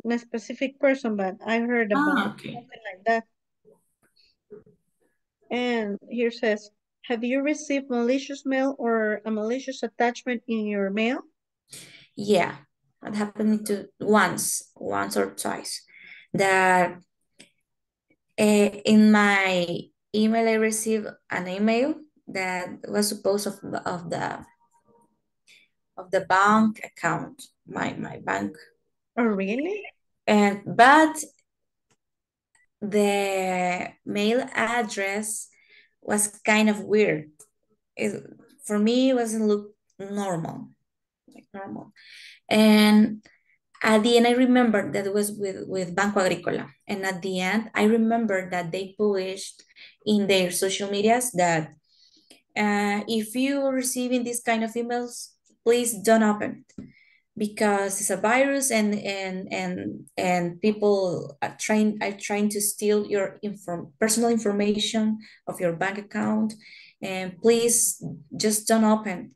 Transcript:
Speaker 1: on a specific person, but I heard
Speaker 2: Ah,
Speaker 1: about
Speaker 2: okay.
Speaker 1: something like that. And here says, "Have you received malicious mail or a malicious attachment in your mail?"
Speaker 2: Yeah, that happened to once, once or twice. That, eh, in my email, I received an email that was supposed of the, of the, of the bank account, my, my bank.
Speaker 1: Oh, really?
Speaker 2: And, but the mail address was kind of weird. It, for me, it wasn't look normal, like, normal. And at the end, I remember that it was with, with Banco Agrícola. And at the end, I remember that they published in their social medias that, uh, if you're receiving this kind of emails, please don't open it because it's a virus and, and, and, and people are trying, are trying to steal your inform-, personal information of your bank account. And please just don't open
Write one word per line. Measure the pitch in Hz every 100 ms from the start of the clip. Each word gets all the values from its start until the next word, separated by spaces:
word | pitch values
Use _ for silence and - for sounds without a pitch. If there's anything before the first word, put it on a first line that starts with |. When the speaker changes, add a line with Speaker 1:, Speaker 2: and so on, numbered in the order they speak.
| 226
Speaker 1:
on |
a | 233
specific | - 233 - 247 269 -
person, | 277 269 233 208
but | 190 - 214
I | 233
heard | 240 240 214 277
Speaker 2:
Ah, | 294
Speaker 1:
about | 262 196 -
Speaker 2:
okay. | -
Speaker 1:
something | - - - 220
like | 185 214
that. | 226 - _ _ _ _ _ _ _ _ _ _ _ _ 427 _ _ _ _ _ _ _ _ -
And | 240 247 233 208 202 -
here | 233 233
says, | 233 226 214 - _ _ _ -
"Have | 233
you | 240 269
received | 277 294 - 277 277
malicious | 240 233 269 269 277 269
mail | 262 269 269
or | 233 226 214 214 220
a |
malicious | 214 220 262 262 262
attachment | 226 - 240 240 254 233 -
in | 226 208
your | 202 196
mail?" | 202 226 302 - _ _ _ _ - - - - -
Speaker 2:
Yeah, | 202 185 - - _ _ _ _
that | - 208
happened | 208 - 214 214 214
to | 196 - -
once, | 196 208 180 - - - - -
once | - 101 101 104
or | 98
twice. | - 107 95 - - _ - - - -
That, | 190 196 190 185 185 175 - _ _ _ _ - _ _ _ _ _ _ _ _ -
eh, | 214 208 202 - -
in | 214 214
my | 208 202 196 190 185 175 170 - _ _
email, | 214 220 226 226
I | 220
received | 220 220 220 220 208 - -
an | 185 180
email | 190 214 226 285 311 - _ -
that | 190 185 185 180 - -
was | 208 208
supposed | 208 190 202 -
of | -
the, | 190 170 -
of | 180 170
the, | - 92 - - _ _ _ _ _ _ _ _ _ _ - _ _ _ -
of | 185
the | 185
bank | 170 185 202 220 220 214
account, | - - 165 165 - - - _ -
my, | - -
my | - - -
bank. | - - 202 - - _ _ _ _ 226
Speaker 1:
Oh, |
really? | 233 196 196 240 330 415 - _ _ _ -
Speaker 2:
And, | 208 202 196
but | - 180 254 302 311 - - _ _ _ _ _ _ _ _ _ _ _ _ _ _ -
the | 202 208 202 202 196 190 185 185 180 180 - - -
mail | 202 214 247 262
address | - 226 240 220 202 196 202 214 - - _ _ - _ _
was | - 208 - - -
kind | 214 214
of | 208
weird. | 190 214 196 156 147 _ - _ _ _ _ -
It, | 208 - - - - _ -
for | 208
me, | 214 247 262
it | 254
wasn't | 226 220 214
look | 208 208 _ _ -
normal, | 196 202 196 165 160 - - _ _ _ _ _ _
like, | - _
normal. | 196 196 214 214 _ - - - - -
And | 214 214 214 214 214 214 - _ _ _ _ _ -
at | 226 220
the | 233 240
end, | 240
I |
remember | 240 254 247 233 208 190
that | 202 196
it |
was | 208 208
with, | 208 196 190 -
with | 190 175 175
Banco | 202 208
Agrícola. | 185 175 - - - - -
And | 196 190
at | 185
the | 190 185
end, | 185 214 220
I | 202
remember | 214 226 226 233 220 190 185
that | 180 170
they | 185 190 -
published | 208 196 185 196 - - - _ - _ -
in | 208 190
their | 190 180
social | 180 190 190 202
medias | 202 214 247 247
that, | 175 175 160 151 - _ _ _ _ _ - _ -
uh, | 208 202 202 208 -
if | 226 220 254
you're | 269 285 269
receiving | 262 254 254 247 254
this | 240 240
kind | - 226
of | 226
emails, | 233 240 240 240 - - _ _ _
please | 233 240 233
don't | 196 208 220
open | 220 208 - - - -
it | - _ _ _ _ 214
because | 214 - 208 202 196 196
it's | -
a | 190
virus | 214 247 277 277 262
and, | 220 208
and, | 208 196 196 190 185 196
and, | 190 185 185 208 208 - -
and | 185 180 175 175
people | 214 208 208 196 185 151 - -
are | - -
trying, | - 214 214 208
are | 202
trying | 202 - 208 208
to | 208
steal | - - 208 208 208
your | 202 190 -
inform-, | 208 202 - 170 - -
personal | 220 226 233
information | 233 208 202 208 208 - 220 214 214 - - -
of | -
your | 175
bank | 165 190 202
account. | 208 214 214 214 220 - - - - _
And | 190 185 185 180
please | 226 233 233 - - - - - - -
just | 214 208 -
don't | 226
open | 214 214 208 175 -